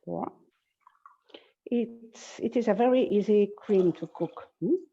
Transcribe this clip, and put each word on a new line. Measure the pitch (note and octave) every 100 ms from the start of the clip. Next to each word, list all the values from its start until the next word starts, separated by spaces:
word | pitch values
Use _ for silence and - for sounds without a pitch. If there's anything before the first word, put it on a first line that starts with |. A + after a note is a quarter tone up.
| -
Voilà. | E3+ - - _ _ _ _ _ _ - _ _ - _ _ -
It's, | A#3+ A3+ - - - - -
it | A#3 B3
is | A3+
a |
very | G3 A#3+ B3+ A#3
easy | G#3 G3+ G#3 G3+ G3+
cream | - G3 F3+
to | D#3+ E3
cook. | - E3+ - - _
Hmm? | E3+ F#4 -